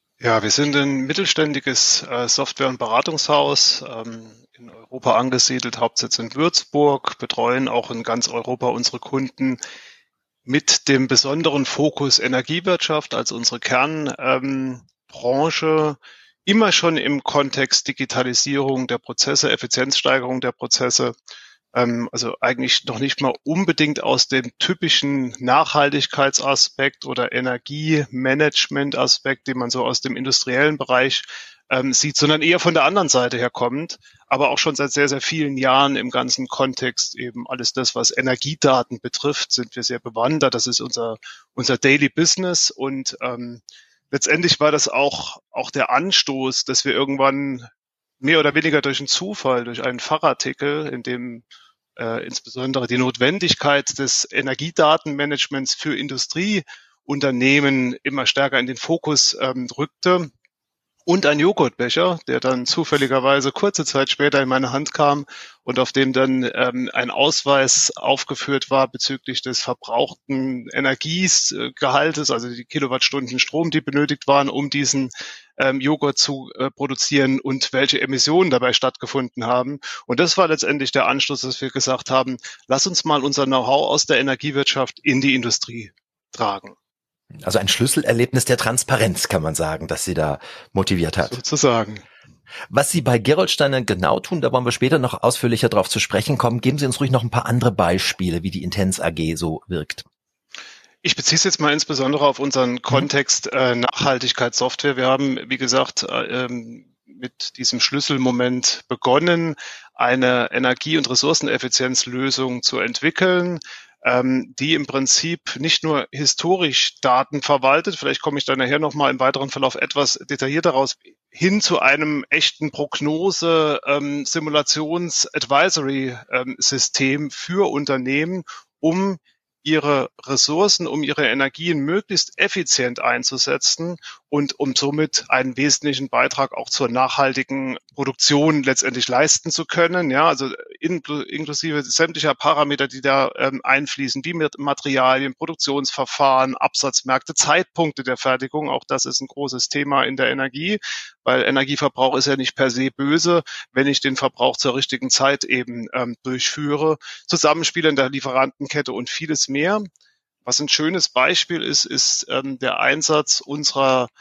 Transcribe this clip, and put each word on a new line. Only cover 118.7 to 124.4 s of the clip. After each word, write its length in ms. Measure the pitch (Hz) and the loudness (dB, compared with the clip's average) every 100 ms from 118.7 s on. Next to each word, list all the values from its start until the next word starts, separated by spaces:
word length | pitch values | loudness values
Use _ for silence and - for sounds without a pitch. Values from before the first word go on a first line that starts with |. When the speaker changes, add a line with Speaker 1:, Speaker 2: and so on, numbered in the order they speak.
| 147 | 2
Speaker 1:
nochmal 320 | 151 147 139 | 0 2 0
im 80 | 131 | 4
weiteren 300 | 131 135 135 | 0 0 -4
Verlauf 280 | 139 131 - | 0 -2 0
etwas 420 | 135 143 135 - - | -2 0 0 -2 -6
detaillierter 440 | 143 135 151 165 | -4 -2 2 2
raus, 240 | 131 135 - _ _ _ | 2 0 -4 _ _ _
hin 320 | - 180 208 | 0 2 2
zu 180 | - 170 | 2 2
einem 420 | 131 147 151 147 - | 4 2 0 -2 -2
echten 420 | 151 - - 151 | 0 0 -2 -8
Prognose, 1120 | - 147 - 147 160 190 165 165 165 156 147 - | -4 -6 -2 -2 0 0 0 2 2 2 0 0
ähm, 400 | 143 143 143 135 | -2 -2 -4 -4
Simulations-Advisory, 1900 | 170 | -4